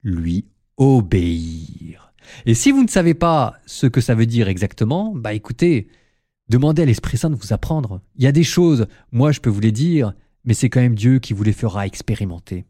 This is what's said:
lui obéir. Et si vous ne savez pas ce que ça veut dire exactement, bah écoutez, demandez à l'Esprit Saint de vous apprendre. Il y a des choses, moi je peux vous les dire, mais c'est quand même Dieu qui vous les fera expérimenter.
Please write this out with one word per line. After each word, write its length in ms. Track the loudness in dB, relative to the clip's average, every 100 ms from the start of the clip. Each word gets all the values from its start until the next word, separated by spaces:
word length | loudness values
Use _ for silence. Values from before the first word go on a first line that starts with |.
lui 440 | -4 -4 -2 -4 -6 _ _ 2
obéir. 1400 | 4 4 2 0 0 -4 -6 -10 -14 -16 -18 -20 _ _ -20 -6
Et 80 | -2
si 180 | 2 4
vous 120 | 4
ne 60 | 2
savez 240 | 2 2
pas 460 | 2 2 2 0 -6
ce 200 | -20 -2
que 140 | 0 0
ça 160 | 0
veut 100 | 2
dire 220 | 2 2 0
exactement, 680 | -2 -4 -4 -2 -2 -4
bah 200 | -6 -8
écoutez, 560 | -8 -8 -2 0 0 -4 _ _ _ _ _ 0
demandez 320 | 2 2 2
à 40 |
l'Esprit 320 | 2 0 -2 -4
Saint 120 | -2
de 60 |
vous 180 | -4 -4
apprendre. 480 | -6 -4 -4 -4 -10 _
Il 80 | 0
y 40 | 2
a 40 |
des 120 | 4
choses, 440 | 2 2 2 2 -2 _ _
moi 200 | 0 2
je 80 | 2
peux 120 | -2
vous 80 | 0
les 120 | 0
dire, 420 | 0 0 0 -2 -6 _ _
mais 120 | -2
c'est 140 | 0 2
quand 120 | 2
même 140 | 2
Dieu 240 | 2 2 2
qui 140 | 0
vous 100 | -2
les 100 | -2
fera 320 | 0 -4 -4
expérimenter. 800 | -8 -8 -6 -4 -6 -8 -12 -12